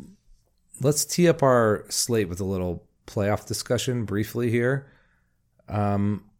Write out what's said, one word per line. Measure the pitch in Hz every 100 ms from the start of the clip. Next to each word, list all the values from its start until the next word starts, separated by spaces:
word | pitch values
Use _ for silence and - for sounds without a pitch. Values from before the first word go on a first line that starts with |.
| - - _ _ _ _ _ -
Let's | 135 143 -
tee | - 170
up | -
our | 135 120 110 101 -
slate | - - 113 87
with | 90
a | 95
little | 92 90 85 - _ -
playoff | 113 101 104 -
discussion | 107 - 120 - 123 101
briefly | 101 110 120 120
here. | 120 123 139 - _ _ _ _ _ _ _ -
Um, | 104 101 101 101 98 -